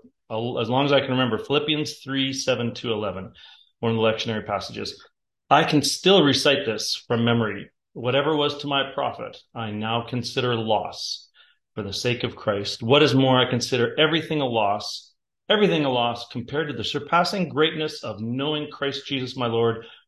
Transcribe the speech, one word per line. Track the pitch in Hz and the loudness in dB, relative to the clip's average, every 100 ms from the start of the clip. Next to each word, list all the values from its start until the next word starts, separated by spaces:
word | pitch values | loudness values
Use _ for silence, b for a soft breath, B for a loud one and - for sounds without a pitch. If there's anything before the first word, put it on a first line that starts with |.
| - _ _ | -20 _ _
a, | 110 120 123 | -6 -4 -4
as | 113 | 0
long | 127 143 | 0 4
as | |
I | 139 | 2
can | 131 | 2
remember, | 127 123 110 | 0 0 -2
Philippians | - 143 147 151 147 - | 0 -2 0 -2 -2 -8
three, | 131 135 135 | -6 -2 -2
seven | 135 - 120 120 117 | -2 -2 0 0 -4
to | 123 | -4
eleven, | 107 104 95 95 B B B B _ | -2 -4 -6 -12 B B B B _
one | 117 | -2
of | 113 | 2
the | |
lectionary | 110 110 117 107 101 | 2 2 -2 -4 -4
passages. | 101 - 110 107 - - _ _ _ _ | -6 -6 -8 -10 -12 -20 _ _ _ _
"I | 139 | 4
can | 165 151 | 6 2
still | - - 180 196 | 2 0 6 6
recite | 147 131 151 135 - | 6 4 4 2 0
this | 110 - - - | -4 -4 -6 -2
from | 120 117 | 0 2
memory. | 120 110 101 90 _ _ | 2 2 -4 -12 _ _
Whatever | - 120 135 143 151 | -8 -2 0 2 2
was | 147 147 | 0 -2
to | 147 | -4
my | 139 135 | -2 -2
profit, | - 135 - 110 - _ - | -4 -4 -6 -12 -14 _ -10
I | 110 | -8
now | 104 110 117 117 | -4 -2 -2 -2
consider | 123 117 - 123 117 | -6 -4 -2 0 0
loss | 110 104 - - - - - b b b _ | 0 0 0 -8 -10 -10 -14 b b b _
for | - | -10
the | 101 | -8
sake | 98 123 120 | -4 -2 -2
of | 123 - | -4 -4
Christ. | - 104 101 - | -2 -2 -2 -6
What | 117 139 | 4 6
is | 151 131 | 6 6
more, | 131 127 | 6 6
I | 123 | 4
consider | 120 - 127 117 - | 0 0 0 0 2
everything | 156 160 156 156 | 2 2 -2 -2
a | 135 | 0
loss, | 117 101 104 - - - _ _ _ _ | 2 0 0 -4 -12 -16 _ _ _ _
everything | 214 202 165 | 4 4 4
a | 143 | 2
loss | 123 120 117 - | 2 0 -2 -8
compared | 127 117 143 156 | -10 -6 -4 -4
to | 113 | -4
the | |
surpassing | 104 143 - 170 190 202 170 | -4 -6 0 2 2 0 -2
greatness | 123 156 160 151 - | 2 0 0 -6 -6
of | - 101 | -10 -8
knowing | 113 123 151 151 147 | -6 -4 -2 -4 -6
Christ | - 139 139 - | -6 -6 -6 -6
Jesus | 139 127 131 | -6 -6 -4
my | 120 | -2
Lord, | 113 117 113 B B | 2 2 0 B B